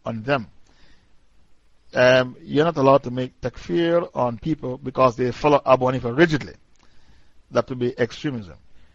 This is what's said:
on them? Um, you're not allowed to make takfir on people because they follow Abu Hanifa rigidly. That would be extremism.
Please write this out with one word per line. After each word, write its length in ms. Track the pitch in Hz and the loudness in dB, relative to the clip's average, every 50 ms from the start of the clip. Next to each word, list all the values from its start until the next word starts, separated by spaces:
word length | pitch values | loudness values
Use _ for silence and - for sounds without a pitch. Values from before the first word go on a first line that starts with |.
| _ | _
on 180 | 131 117 110 107 | -10 -8 -8 -4
them? 240 | 127 143 131 104 - _ - - _ _ _ - - - _ _ _ - - _ _ _ _ _ _ - _ _ _ _ _ _ - - | -2 -2 -2 -4 -10 _ -20 -20 _ _ _ -20 -20 -20 _ _ _ -20 -20 _ _ _ _ _ _ -20 _ _ _ _ _ _ -8 0
Um, 440 | 127 127 127 127 127 127 127 131 - | 2 4 4 4 4 2 -2 -8 -16
you're 220 | - - 139 143 156 | -12 -4 0 0 0
not 140 | 170 160 | 2 0
allowed 260 | 156 135 139 135 135 - | 2 4 4 4 4 2
to 80 | 123 | -2
make 300 | 120 127 127 127 _ _ | -6 -6 -8 -8 _ _
takfir 680 | - 123 - - - - 175 170 170 170 170 170 175 - _ | -10 -10 -8 -10 -10 -4 -2 0 0 2 2 0 0 -2 _
on 220 | 143 123 123 120 | -4 -2 -2 -4
people 400 | 113 - 160 156 143 - 131 127 | -6 -6 -6 -6 -4 -6 -10 -10
because 400 | 131 139 131 - - 131 127 113 | -10 -10 -8 0 4 4 4 4
they 140 | - 123 123 | 0 -4 -4
follow 300 | 117 - - 151 147 139 - | -2 0 2 2 2 2 4
Abu 200 | - 131 127 127 | 4 2 4 4
Hanifa 320 | 127 131 127 123 117 117 | -2 -2 -2 -4 -4 2
rigidly. 360 | 139 175 165 156 135 104 90 - _ _ _ _ _ _ - _ - - - - - - - _ - _ _ | 2 2 2 2 -4 -4 -10 -16 _ _ _ _ _ _ -20 _ -20 -20 -20 -20 -20 -20 -20 _ -20 _ _
That 160 | - 120 117 | -2 -2 -2
would 120 | - 131 123 | -2 -6 -4
be 200 | 123 123 - - | -4 -4 0 -2
extremism. 560 | 123 113 - - - 151 131 117 101 85 73 - _ - - - - _ | -4 -4 -4 -8 -8 -8 -8 -8 -12 -16 -20 -20 _ -20 -20 -20 -20 _